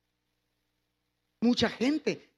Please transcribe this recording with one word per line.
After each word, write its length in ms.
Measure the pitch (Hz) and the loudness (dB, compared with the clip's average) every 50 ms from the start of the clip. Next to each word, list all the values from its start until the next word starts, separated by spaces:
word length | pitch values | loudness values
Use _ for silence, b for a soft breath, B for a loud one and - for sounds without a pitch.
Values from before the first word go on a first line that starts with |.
| _ _ _ _ _ _ _ _ _ _ _ _ _ _ _ _ _ _ _ _ _ _ _ _ _ _ _ _ - | _ _ _ _ _ _ _ _ _ _ _ _ _ _ _ _ _ _ _ _ _ _ _ _ _ _ _ _ 0
Mucha 260 | 233 247 - 240 208 | 0 2 2 0 -2
gente 680 | - - 220 262 302 311 - 226 165 - - _ _ | 0 0 -2 0 0 0 -2 -4 -6 -6 -10 _ _